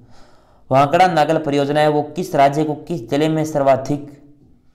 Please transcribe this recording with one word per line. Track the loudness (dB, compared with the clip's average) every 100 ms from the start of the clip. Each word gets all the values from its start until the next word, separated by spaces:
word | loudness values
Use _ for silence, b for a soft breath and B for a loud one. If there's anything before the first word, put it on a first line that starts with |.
| b b b b b b 0
भांकड़ा | 2 2 2 2
नागल | 2 2 0
परियोजना | 0 -2 0 0
है | 2
वो | 0
किस | -4 -8 -4 2
राज्य | 2 2
को | -2 -6
किस | -8 -10 -4
जिले | -2 0
में | 0 -2
सर्वाधिक, | 0 2 2 0 -6 -8 -20 -20 -20 _ _ _